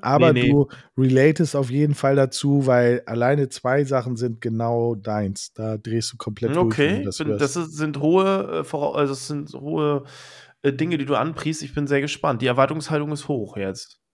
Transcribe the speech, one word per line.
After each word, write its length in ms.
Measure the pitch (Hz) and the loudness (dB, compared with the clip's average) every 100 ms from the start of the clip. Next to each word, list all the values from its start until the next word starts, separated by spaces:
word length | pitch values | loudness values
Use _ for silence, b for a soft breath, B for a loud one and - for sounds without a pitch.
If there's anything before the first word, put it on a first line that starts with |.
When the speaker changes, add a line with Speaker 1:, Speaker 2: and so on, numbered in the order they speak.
Speaker 1:
aber 320 | 127 143 165 | 2 4 6
Speaker 2:
Nee, 100 | 127 | 4
nee. 60 | 139 | 4
Speaker 1:
du 160 | 143 139 B B - | 4 2 B B 0
relatest 580 | 131 127 147 156 160 143 | 4 6 6 4 0 0
auf 140 | 127 | -2
jeden 260 | 135 147 143 | 0 2 2
Fall 220 | 139 139 | 2 4
dazu, 480 | 135 - 143 143 131 | 2 0 2 2 4
weil 340 | 123 120 120 - | 4 4 2 -2
alleine 420 | 117 120 147 135 | 0 2 2 0
zwei 380 | - 123 139 139 | -2 0 0 2
Sachen 320 | 135 120 117 | 0 -2 -4
sind 240 | 123 113 | -4 -4
genau 540 | 120 113 117 117 117 107 | -4 -2 0 0 0 -2
deins. 580 | 110 107 98 98 - | -4 -2 -2 -6 -12
Da 240 | - 110 110 | -8 -6 -6
drehst 340 | 113 113 - | -4 -4 -4
du 60 | 113 | -8
komplett 380 | - 104 117 160 | -12 -6 -2 0
durch, 100 | 180 | 0
Speaker 2:
Okay, 240 | 110 147 | 0 0
Speaker 1:
wenn 80 | 196 | 0
du 60 | 98 | -4
das 120 | - | -6
Speaker 2:
bin, 80 | 151 | -4
Speaker 1:
hörst. 140 | 104 | 0
Speaker 2:
das 140 | 139 170 | -2 -2
ist, 160 | 160 151 | -6 -4
sind 220 | 151 143 | -4 0
hohe, 580 | 151 185 190 196 - 160 | 2 4 4 0 -2 -4
äh, 40 | 147 | -4
Vora-, 320 | 151 143 - | -4 -2 0
also 160 | 143 | -2
es 140 | 135 131 | -2 -6
sind 260 | 147 151 | -8 -10
hohe, 500 | 127 139 156 147 143 139 B B B B _ | -12 -6 -2 0 0 -4 B B B B _
äh, 100 | 139 | -2
Dinge, 240 | 135 160 160 | 0 -2 -2
die 80 | 139 | 0
du 100 | 127 | 0
anprichst. 460 | 151 165 151 156 | 0 -4 -6 -6
Ich 100 | 143 | -6
bin 140 | 147 139 | -6 0
sehr 140 | 139 | 0
gespannt. 400 | 147 - 156 117 | 0 -2 -2 0
Die 60 | 127 | 0
Erwartungshaltung 640 | 123 135 156 147 156 147 | 2 2 0 -2 -4 -2
ist 160 | 147 - | -6 -4
hoch 260 | 135 101 104 | -6 -6 -6
jetzt. 460 | 95 95 - _ _ | -6 -6 -14 _ _